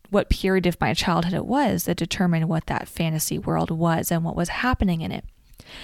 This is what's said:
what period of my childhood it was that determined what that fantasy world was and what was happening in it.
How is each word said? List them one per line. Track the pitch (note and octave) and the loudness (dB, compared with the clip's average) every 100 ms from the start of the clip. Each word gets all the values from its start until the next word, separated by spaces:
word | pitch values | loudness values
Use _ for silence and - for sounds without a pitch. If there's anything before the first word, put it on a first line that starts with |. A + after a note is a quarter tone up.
| - | 0
what | G3+ - | 2 2
period | - F#3+ F#3+ F3 | 2 2 2 2
of | E3+ | 2
my | D#3 | 0
childhood | E3 - E3+ E3+ | 0 0 0 0
it | F3 - | -2 0
was | F#3+ G3 F#3 - | 0 2 0 -2
that | F3 | -2
determined | G#3+ - F3+ E3 D#3+ | -2 0 2 2 0
what | D#3+ - | -2 -2
that | - - | -6 -6
fantasy | - E3 D#3 - D3+ | -4 -2 -2 -2 -4
world | - D#3+ E3 | 0 0 0
was | D#3+ E3+ E3 - | 2 2 2 0
and | E3+ | 0
what | E3 - | 0 -2
was | F3 | -2
happening | - B3 C4 F#3+ E3 | -2 0 2 2 0
in | F3 | -4
it. | - - - - - - - | -8 -10 -18 -20 -20 -20 -18